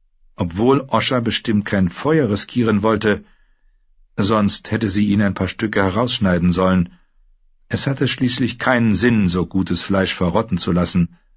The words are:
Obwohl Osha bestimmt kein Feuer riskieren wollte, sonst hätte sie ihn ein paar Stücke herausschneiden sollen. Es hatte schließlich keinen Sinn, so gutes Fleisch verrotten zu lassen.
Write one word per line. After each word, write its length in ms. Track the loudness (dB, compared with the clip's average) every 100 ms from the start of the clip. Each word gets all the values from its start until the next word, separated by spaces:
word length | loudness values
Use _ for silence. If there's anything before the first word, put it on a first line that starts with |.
| _ _ _ -8
Obwohl 440 | -6 0 2 2 2
Osha 300 | -2 0 -2
bestimmt 460 | -2 -4 -2 -2
kein 240 | 0 0 0
Feuer 420 | 0 0 2 2
riskieren 520 | -2 -4 -2 0 2
wollte, 420 | 2 2 0 0 -4 _ _ _ _ _ _ _ _ -4
sonst 540 | 0 2 0 -2 -4
hätte 180 | -4 -2
sie 200 | 0 0
ihn 120 | 2
ein 140 | 0
paar 140 | -2 -4
Stücke 340 | -4 -2 0
herausschneiden 680 | 0 0 -2 0 0 2 2
sollen. 380 | 2 2 2 0 -6 _ _ _ _ _ _ _
Es 180 | -4 -4
hatte 180 | -2 -2
schließlich 520 | 0 -2 0 -4 -2
keinen 360 | 0 2 2
Sinn, 340 | 2 2 2 2
so 180 | 0 -2
gutes 360 | -2 -2 -4
Fleisch 320 | -2 0 0
verrotten 440 | 0 0 0 -2 -4
zu 120 | 0
lassen. 480 | 0 0 0 -2 -4 _